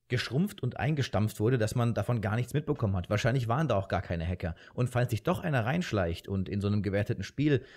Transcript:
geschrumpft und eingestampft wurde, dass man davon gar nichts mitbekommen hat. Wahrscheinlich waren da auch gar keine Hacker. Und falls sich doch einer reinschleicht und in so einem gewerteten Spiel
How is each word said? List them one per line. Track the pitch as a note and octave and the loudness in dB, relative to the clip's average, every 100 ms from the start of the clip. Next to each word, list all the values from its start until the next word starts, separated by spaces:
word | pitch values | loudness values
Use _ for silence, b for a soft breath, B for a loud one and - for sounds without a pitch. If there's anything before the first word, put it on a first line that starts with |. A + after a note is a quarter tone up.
| - | -4
geschrumpft | A#2+ - B2+ G#3 - | -4 0 0 0 0
und | B2 - | -4 -2
eingestampft | C3 D3+ B2 G2 G#2+ - | 0 0 0 2 0 2
wurde, | G#2+ B2+ | 2 2
dass | G#2+ | 2
man | B2+ A#2 | 2 0
davon | G#2 G2+ A#2+ | 0 0 0
gar | G2+ A2+ | 0 -2
nichts | A#2+ | 0
mitbekommen | D3+ D3+ D3 G#2+ F#2+ | -2 -2 0 0 0
hat. | F2 | 0
Wahrscheinlich | G#2 A#2 B2+ A2+ | 0 2 0 0
waren | B2+ D#3 | 0 2
da | G2 | 0
auch | F#2+ | 0
gar | F#2 | -2
keine | - E2+ E2+ | -2 -4 -2
Hacker. | F2+ E2+ - B | -2 -4 -6 B
Und | - B2+ | -2 0
falls | A#2+ A#2+ | 0 0
sich | A2 | 0
doch | - F3 | -2 -2
einer | F3 C3+ | 0 0
reinschleicht | A2 E3+ F3 G2+ F2 E2 - | 0 -2 0 0 0 -2 -4
und | G2 F2 | -4 -2
in | G2+ | -2
so | G2+ | 0
einem | G#2 | 0
gewerteten | G2 G2 G#2 G2+ | 2 0 0 -2
Spiel | F#2+ - D3+ D3+ B | -4 0 2 2 B